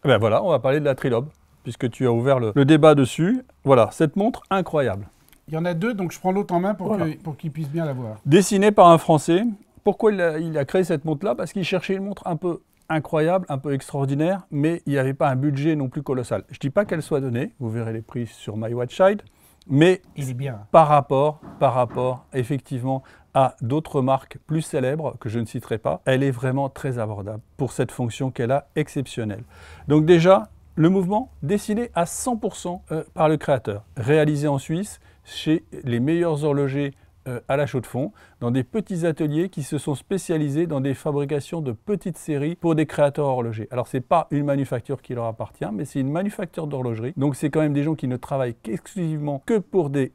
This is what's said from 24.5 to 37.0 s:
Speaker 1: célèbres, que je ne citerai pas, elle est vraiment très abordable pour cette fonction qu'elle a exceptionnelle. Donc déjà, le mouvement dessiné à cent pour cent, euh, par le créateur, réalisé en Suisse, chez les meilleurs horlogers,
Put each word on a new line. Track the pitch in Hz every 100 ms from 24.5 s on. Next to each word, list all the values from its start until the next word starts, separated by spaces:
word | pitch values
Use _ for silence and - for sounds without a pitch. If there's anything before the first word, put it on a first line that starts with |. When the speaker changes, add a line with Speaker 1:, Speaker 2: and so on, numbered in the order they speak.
| 156
Speaker 1:
célèbres, | 160 156 127 151 147 -
que | -
je | 113
ne | 117
citerai | 123 - 113
pas, | - 151 -
elle | 131
est | 139
vraiment | 120 131 131 139
très | - 143 120
abordable | 107 104 98 110 - -
pour | 131
cette | - 127
fonction | - 123 - 131
qu'elle | - 117
a | 139 - -
exceptionnelle. | 147 - 131 - 110 98 120 - - - -
Donc | 147 156
déjà, | 170 170 190 214 - - -
le | 156
mouvement | 190 180 208 269 -
dessiné | 143 202 - 208 240
à | - 170
cent | - - 233
pour | 214 -
cent, | 180 175 -
euh, | 160 151
par | - 156
le | 160
créateur, | - 135 - 101 - -
réalisé | 113 156 151 147 147
en | 139
Suisse, | - 165 208 - - _
chez | - - - 160 - -
les | 127 117
meilleurs | 127 170 175 147
horlogers, | 147 143 139 135 143 135